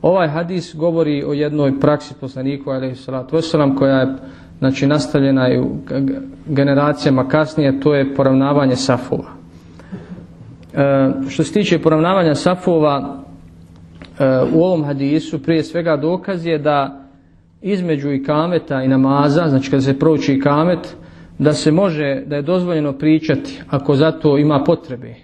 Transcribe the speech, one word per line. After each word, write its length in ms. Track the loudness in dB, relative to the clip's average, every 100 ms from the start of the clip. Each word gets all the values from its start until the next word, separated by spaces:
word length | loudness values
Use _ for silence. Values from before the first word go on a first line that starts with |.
Ovaj 260 | 2 2 0
hadis 480 | -2 -4 -6 -6 -4
govori 480 | -2 0 0 -2
o 100 | -2
jednoj 460 | -2 -2 0 0 2
praksi 340 | 2 0 -4 -14
poslaniku, 480 | -12 -8 -6 -6 -6
alejhi 260 | -6 -6 -8
salatu 400 | -10 -10 -4 -4
vesselam, 400 | 0 2 2 2
koja 240 | 2 4
je, 80 | 2 -4 -12 -20 -20 -2
znači, 280 | -2 0 0
nastavljena 640 | 0 0 2 2 4 2
i 100 | 2
u 100 | -2 -6 -6
g-, 140 | -4
g-, 180 | -2 -4 -10 -16 -4
generacijama 800 | 0 2 2 2 0 2 2 2
kasnije, 520 | 0 0 0 0 2
to 160 | 2 2
je 200 | 0 0
poravnavanje 600 | 2 4 2 2 2 0
safova. 560 | 0 -2 -2 -8 -8 -20 -20 -20 -20 -20 -16 -16 -16 -18 -18 -20 -20 -20 -10
E, 380 | -2 2 4 2 0 -4
što 140 | -2
se 100 | 0
tiče 260 | 0 2 2
poravnavanja 560 | 2 2 2 2 2 2
safova, 880 | 0 0 0 2 2 0 -4 -12 -18 -20 -20 -20 -20 -20 -20 -20 -20 -2
e, 240 | 0 2 2
u 100 | 2
ovom 200 | 2 0
hadisu 600 | -2 -2 0 -2 -2 -6
prije 200 | -2 -2
svega 340 | -2 -4 -2 0
dokaz 480 | 0 -4 -4 -6 -2
je 120 | -2
da 440 | 0 0 -2 -8 -20 -20 _ _ _ _
između 500 | -4 -2 -2 -2 -2
ikameta 720 | -4 -2 -2 0 -2 -2 -2
i 40 | 0
namaza, 640 | 2 2 2 2 2 2
znači 200 | 0 2
kada 120 | 0
se 180 | 0 2
prouči 340 | 2 2 0
ikamet, 640 | 2 2 2 2 0 -6 -18 -20 -20 -20 0
da 140 | 0
se 180 | 2 2
može, 520 | 2 2 0 -4 -4 -4
da 100 | -6
je 60 |
dozvoljeno 520 | -2 -2 0 -2 -2
pričati 680 | -2 2 2 2 -2 -4 -14 -4
ako 260 | -2 0 2
za 160 | 2
to 260 | 2 2 2
ima 260 | 4 2
potrebe. 500 | 2 -2 -4 -12 -12 -18